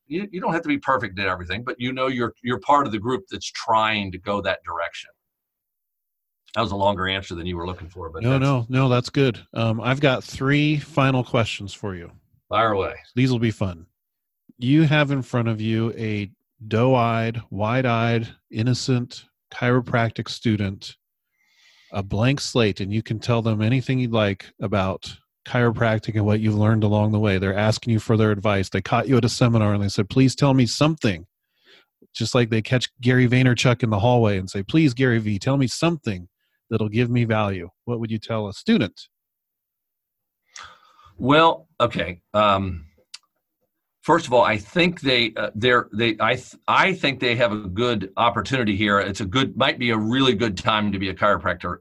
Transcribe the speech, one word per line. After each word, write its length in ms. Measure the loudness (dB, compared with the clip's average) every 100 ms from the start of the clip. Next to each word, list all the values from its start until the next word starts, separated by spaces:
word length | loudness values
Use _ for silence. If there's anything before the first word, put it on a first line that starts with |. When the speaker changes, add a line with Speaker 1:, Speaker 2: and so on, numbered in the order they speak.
| _
Speaker 1:
You, 220 | -8 -8
you 80 | -6
don't 140 | -4
have 80 | -4
to 80 | -2
be 80 | -4
perfect 420 | 0 -2 -2 -6
at 80 | -4
everything, 380 | -4 -6 -8
but 160 | -8 -8
you 140 | -6
know 140 | -4 -4
you're, 260 | -2 -4 -4
you're 180 | -6 -4
part 240 | 2 2
of 80 | 2
the 60 | -4
group 260 | -4 -6 -6
that's 200 | -12 -12
trying 640 | -10 -2 0 2 -2 -4
to 60 | -8
go 240 | -6 -4
that 160 | -2 -4 -6
direction. 420 | -8 -8 -10 -18 _ _ _ _ _ _ _ _ _ _ _ _ _ _
That 60 | -4
was 120 | -4
a 40 | 0
longer 320 | 0 0 -2
answer 260 | -4 -6
than 120 | -10 -8
you 100 | -6
were 100 | -8
looking 220 | -10 -14
for, 220 | -14 -14
but 120 | -4
Speaker 2:
No, 100 | 0
Speaker 1:
that's 100 | 2
Speaker 2:
no, 240 | 2 0 0
no, 220 | 0 2
that's 180 | 2 0
good. 320 | 0 0 0 -8
Um, 260 | -4 -2 -2
I've 200 | -2 2
got 220 | 2 0
three 540 | -4 -6 0 2 2 -2
final 480 | -2 0 2 2
questions 480 | 0 0 0 -4 -12
for 220 | -10 -10
you. 180 | -10 -12 -20 _ _ _
Speaker 1:
Fire 220 | 0 2
away. 220 | 0 -4 -8 -6 0
Speaker 2:
These 160 | 0
will 60 | 2
be 120 | -2
fun. 360 | -2 -6 -6 -16 _ _ _ _ _ _ _
You 240 | 2 4
have 280 | 4 4 2
in 120 | -2
front 260 | -2 -2 -2
of 100 | -2
you 360 | -2 -2 -2 -4
a 340 | -6 -4 -6 -10 _ _ -4
doe-eyed, 720 | 2 4 4 2 0 -2 -6 -10
wide-eyed, 800 | -6 -2 0 0 0 0 0 -4 -12 _
innocent 720 | -4 -2 -2 0 -2 -2 -12 -20 _ _
chiropractic 800 | -4 0 0 0 -2 -2 -4 -8
student, 720 | -4 -2 0 -2 -6 -14 -18 _ _ _ _ _ _ _ _ _
a 80 | -8
blank 380 | -4 0 0 0
slate, 400 | -2 2 2 0
and 100 | -4
you 120 | -4
can 160 | -4 -6
tell 240 | 0 0
them 180 | 0 0
anything 380 | 2 0 0 -2
you'd 140 | 0
like 380 | 0 0 -2 -8 _
about 520 | -2 0 0 -4 -10 -18 _ _ -4
chiropractic 680 | 2 2 2 0 0 -2
and 100 | -2
what 160 | 2 2
you've 140 | 2
learned 300 | 2 4 4
along 280 | 2 2 2
the 60 | 2
way. 180 | 2 2
They're 180 | 0
asking 380 | 0 0 0 0
you 60 | -2
for 180 | 2 2
their 140 | 4
advice. 400 | 2 0 0 0
They 100 | -4
caught 280 | 0 -2 2
you 100 | 2
at 80 | 2
a 20 |
seminar 460 | 2 2 4 2
and 80 | 2
they 80 | 0
said, 180 | -2 0
"Please 260 | 4 2
tell 200 | 4 2
me 100 | 4
something." 640 | 2 2 0 2 -2 -4 -8 _ _ _ _ -20 _ _ _
Just 200 | -8 -2
like 140 | 0 2
they 140 | 0
catch 260 | 0 -2 -2 -2
Gary 260 | 2 4 4
Vaynerchuk 540 | 4 4 4 2 2
in 80 | 0
the 80 | 2
hallway 400 | 4 4 4 0
and 100 | -4
say, 140 | -8
"Please, 320 | -2 2 2
Gary 240 | 2 2 2
V, 200 | 0 -2
tell 200 | 0 0
me 80 | 0
something 640 | 0 -2 -2 -4 -8 -10 _ _ _ _
that'll 180 | -4 -2
give 220 | 0 0
me 140 | 0
value." 440 | 0 0 0 -4 -10 -14
What 160 | -8 -6
would 100 | -6
you 80 | -6
tell 300 | -6 -6 -6
a 60 |
student? 540 | -6 0 2 0 -6 -20 _ _ _ _ _ _ _ _ _ _ _ _ _ _ -20 -20 -20 _ _ -20 -6
Speaker 1:
Well, 500 | 2 6 6 2 -6 -2
okay. 440 | -2 0 -6 -8 _
Um, 540 | 2 4 4 0 -6 -14 _ _ -20 _ _ _ _ _ _ _ _
first 260 | 0 0 4
of 60 |
all, 100 | 4
I 140 | 4 0
think 440 | -4 0 0 0
they, 320 | 0 2 0 -2
uh, 140 | -6
they're, 340 | -2 2 2 0
they, 240 | -2 -2 0
I, 160 | 0
th-, 220 | -2 -6 -10 0
I 260 | 2 2
think 280 | 0 -2 -2
they 160 | -2 0
have 160 | 0
a 160 | 0 -6
good 420 | -2 0 -2 -4 0
opportunity 580 | 0 0 -2 0 0
here. 240 | 0 2 2
It's 220 | 0 -4
a 40 |
good, 320 | -2 0 -2 0
might 220 | -2 0
be 120 | -2
a 60 | 0
really 380 | 0 2 2
good 220 | 2 -2 -2
time 340 | 0 0 0
to 80 | -2
be 120 | -4
a 40 |
chiropractor, 640 | 0 2 2 0 -4 -6 -10